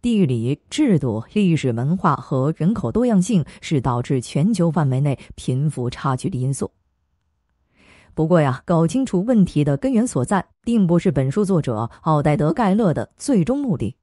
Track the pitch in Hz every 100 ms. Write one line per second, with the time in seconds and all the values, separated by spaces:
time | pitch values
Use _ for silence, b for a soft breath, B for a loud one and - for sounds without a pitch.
0 | 240 220 165 120 117 147 _ - 294 165
1 | 131 107 - 208 190 160 131 113 135 185
2 | 180 135 - 135 139 160 160 220 127 202
3 | 247 208 180 208 - B - 151 131 120
4 | 120 135 - 143 180 220 170 156 139 127
5 | 143 131 B - - 127 151 135 120 -
6 | 147 127 - 127 131 139 101 _ _ _
7 | _ _ _ _ _ _ _ b b b
8 | b - 156 175 143 127 - 170 165 254
9 | 262 180 214 233 180 147 147 139 262 233
10 | 247 - 165 196 - _ - 233 180 170
11 | 196 139 131 170 190 180 135 107 117 B
12 | 165 151 147 147 151 165 214 202 208 139
13 | - _ - 240 156 277 277 156 110 -